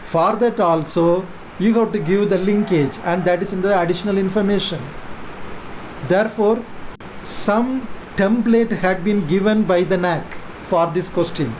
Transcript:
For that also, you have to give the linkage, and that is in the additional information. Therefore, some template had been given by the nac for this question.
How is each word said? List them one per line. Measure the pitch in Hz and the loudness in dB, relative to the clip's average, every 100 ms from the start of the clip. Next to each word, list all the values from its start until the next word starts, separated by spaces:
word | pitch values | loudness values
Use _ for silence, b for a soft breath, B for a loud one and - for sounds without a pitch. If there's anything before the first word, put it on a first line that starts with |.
For | - 170 175 220 | -2 2 2 2
that | 240 226 | 0 2
also, | 185 160 151 - 170 175 185 - - - | 2 2 0 2 4 2 0 -12 -16 0
you | 196 | 2
have | 226 220 | 4 2
to | 214 | 0
give | 156 196 202 | 0 2 2
the | 190 | 2
linkage, | 190 208 202 180 135 - | 2 2 2 2 2 -2
and | 180 180 180 | -2 0 2
that | 175 | 0
is | 185 | 0
in | 190 | -2
the | 190 196 | 2 2
additional | 170 175 208 196 | 2 0 0 0
information. | 190 190 196 202 - 156 127 - - - - - - - - - - - 127 | 0 0 2 0 0 -6 -8 -12 -10 -10 -10 -10 -10 -10 -10 -12 -12 -12 0
Therefore, | 180 220 226 208 220 226 - - - - - | 2 0 2 2 2 -2 -10 -10 -12 -14 -12
some | - - - 208 247 262 262 - - - | -6 -2 0 2 2 -2 -4 -10 -8 0
template | 196 240 233 226 226 | 2 2 4 4 4
had | 214 190 185 | 0 0 0
been | 175 208 156 | 0 0 2
given | 180 196 214 | 2 4 2
by | 214 180 | 4 2
the | 180 185 | 2 2
nac | 180 160 - - - - | 0 -2 -4 -10 -12 -14
for | - 175 170 | -2 2 2
this | 160 175 | 0 -2
question. | - 170 - 135 113 | -2 -2 -2 -4 -4